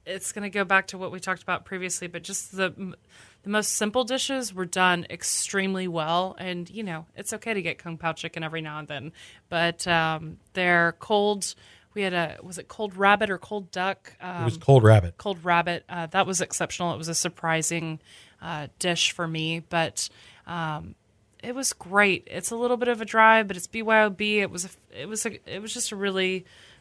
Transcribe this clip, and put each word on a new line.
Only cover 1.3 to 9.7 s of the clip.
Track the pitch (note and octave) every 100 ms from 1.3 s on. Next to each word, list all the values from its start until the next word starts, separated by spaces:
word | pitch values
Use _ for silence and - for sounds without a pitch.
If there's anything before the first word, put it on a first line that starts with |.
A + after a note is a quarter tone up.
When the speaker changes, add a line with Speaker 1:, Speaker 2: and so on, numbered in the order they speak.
| F3
Speaker 1:
about | - F3+ -
previously, | F#3 F3+ F3 F3
but | E3+
just | F3 F#3+ - F#3+
the, | F#3 - F#3+ - _ - - _
the | G3+
most | G#3+ G#3 -
simple | G#3+ B3
dishes | A#3 C4 - C4+ G#3+
were | F#3
done | F3 F#3 F#3 F3 -
extremely | - - - - G3 F#3+ F#3 F#3
well. | E3 D#3 E3+ F#3 -
And, | F#3 F3 E3+
you | A3
know, | G3+ D#3+ E3 -
it's | G3
okay | G#3+ A#3
to | G#3
get | E3 -
Kung | E3+ D#3+
Pao | E3+
chicken | D#3 - E3+
every | D#3+ E3
now | D#3 D3+
and | D3+
then. | C#3+ D3 - - - -
But, | E3+ E3+